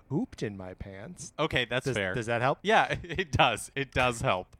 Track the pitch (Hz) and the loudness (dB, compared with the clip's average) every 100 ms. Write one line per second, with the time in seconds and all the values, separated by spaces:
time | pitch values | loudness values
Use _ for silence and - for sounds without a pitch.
0 | - 143 262 - 113 98 92 92 101 98 | -6 -4 -4 -6 -8 -6 -12 -12 -14 -14
1 | 139 180 - - 156 147 113 123 139 117 | -14 -16 -12 -4 0 0 0 0 0 0
2 | 95 120 110 117 127 156 185 214 135 147 | 0 -2 0 0 2 0 2 4 4 0
3 | 175 156 170 127 143 104 - 139 135 135 | -6 -6 0 4 4 2 -6 -6 -4 2
4 | 127 117 131 92 92 | 2 2 0 0 -2